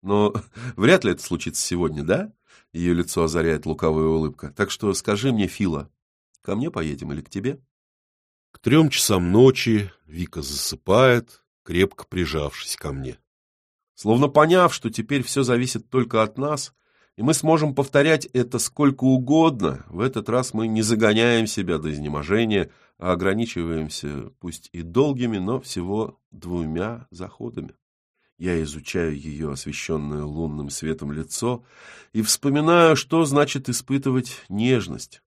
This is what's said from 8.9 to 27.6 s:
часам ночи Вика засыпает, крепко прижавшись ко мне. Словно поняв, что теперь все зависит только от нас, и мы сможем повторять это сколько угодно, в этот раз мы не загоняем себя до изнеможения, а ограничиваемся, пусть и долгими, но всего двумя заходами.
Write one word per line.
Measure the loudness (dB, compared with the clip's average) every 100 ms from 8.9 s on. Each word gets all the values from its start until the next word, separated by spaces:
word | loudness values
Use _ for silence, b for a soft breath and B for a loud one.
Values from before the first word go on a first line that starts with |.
часам | 2 2 2 4
ночи | 8 8 8 2 0 -2 -10 _
Вика | -10 -8 -8
засыпает, | -10 -6 -6 -8 2 4 6 4 0 _ _ _
крепко | _ 2 2 2 -10
прижавшись | -4 -2 -2 -4 -8 -10 -8
ко | -8
мне. | -8 -10 -14 _ _ _ _ _ _ _ _
Словно | 0 4 4
поняв, | 6 6 6 4
что | 2 -8
теперь | -6 -4 -2
все | -2 -2
зависит | 2 2 0 -4 -4
только | -2 0 2
от | 0 -2
нас, | -6 -6 -8 _ _ _ _ -4
и |
мы | 0
сможем | 2 4 2 2 -2
повторять | 0 2 4 2 2
это | -2 0 -2
сколько | -6 2 2 4
угодно, | 2 2 4 4 4 2 -4 -4 -10
в | -4
этот | -4 -4 -2
раз | -2 -2
мы | -4 -2
не | 0
загоняем | 2 4 4 4 4 2 0
себя | -4 -2 -2
до | -2
изнеможения, | -6 -6 -6 -2 0 2 0 0 b b b
а | -4
ограничиваемся, | 0 0 -2 -4 -4 -4 -4 -6 -8 -10 -10 -12 _
пусть | -14 -14 -16
и | -14
долгими, | -4 0 0 0 -2 -2
но | -4 -4
всего | -6 -8 -6 -4 -6 -10 _
двумя | -18 -8 -6 -4 -4 -6 -8 -18
заходами. | -16 -18 _ -12 -10